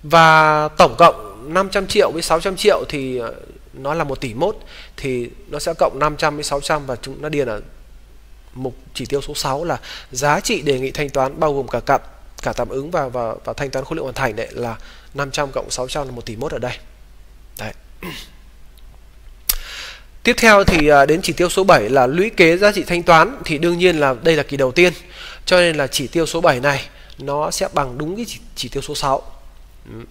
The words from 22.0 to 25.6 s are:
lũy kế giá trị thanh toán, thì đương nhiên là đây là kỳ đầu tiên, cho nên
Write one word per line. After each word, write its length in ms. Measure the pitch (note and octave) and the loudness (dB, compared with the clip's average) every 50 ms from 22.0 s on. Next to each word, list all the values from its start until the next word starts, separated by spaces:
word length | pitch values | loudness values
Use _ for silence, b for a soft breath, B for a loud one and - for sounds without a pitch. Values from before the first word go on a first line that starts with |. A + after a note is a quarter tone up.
| B2+ | 4
lũy 240 | B2+ C#3 F3 G3 A3+ | 4 4 2 0 0
kế 260 | A3 - F#3 D#3+ E3 | 4 4 6 6 6
giá 160 | F3+ G3+ G#3 G3+ | 6 4 2 2
trị 120 | G3+ D3+ | 2 -2
thanh 180 | - F3+ F3 F3 | -2 -2 -2 4
toán, 360 | F3+ E3+ D#3+ D#3+ G#3 C#4 - - | 6 6 6 6 4 2 -8 -6
thì 140 | - D#3+ C#3+ | -6 -4 0
đương 200 | E3 F3 F3 E3+ | 0 0 0 4
nhiên 220 | F3+ F3+ E3+ D#3 | 2 2 4 4
là 140 | D3 C3+ C3 A2+ A2 | 2 0 0 2 2
đây 140 | E3 E3 | 2 2
là 60 | D3 C#3 | 2 0
kỳ 140 | - - | -2 0
đầu 160 | C#3+ C3+ B2+ B2 | 0 0 2 4
tiên, 200 | - F3 F3+ F3 - - B B B B B B B B | 4 4 4 2 -2 -16 B B B B B B B B
cho 120 | - F#3 | 2 4
nên 200 | F3+ | 4